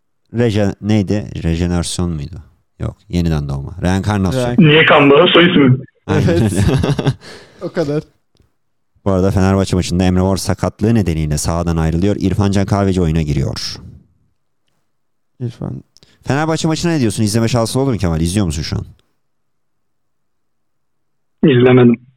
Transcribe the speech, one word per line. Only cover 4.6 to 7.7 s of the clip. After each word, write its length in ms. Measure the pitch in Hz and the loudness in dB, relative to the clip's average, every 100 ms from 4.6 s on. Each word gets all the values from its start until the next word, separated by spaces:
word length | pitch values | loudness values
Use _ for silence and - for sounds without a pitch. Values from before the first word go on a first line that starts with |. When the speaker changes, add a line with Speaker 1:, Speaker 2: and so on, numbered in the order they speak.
| 156 | 4
Speaker 3:
Niye 160 | 151 160 | 6 4
kan 240 | 160 139 | 4 6
bağı? 180 | 143 175 | 6 6
Soy 240 | 165 175 | 4 4
ismi. 260 | 175 135 127 - _ - | 4 4 2 -2 _ -4
Speaker 1:
Aynen 200 | 101 98 | 0 2
Speaker 2:
Evet. 140 | 170 110 | 2 0
Speaker 1:
öyle. 100 | - - 135 - 147 - - - - - - | 2 2 2 0 -2 -2 -4 -12 -20 -20 -14
<laughs> 0 | |
Speaker 2:
O 80 | 175 | -10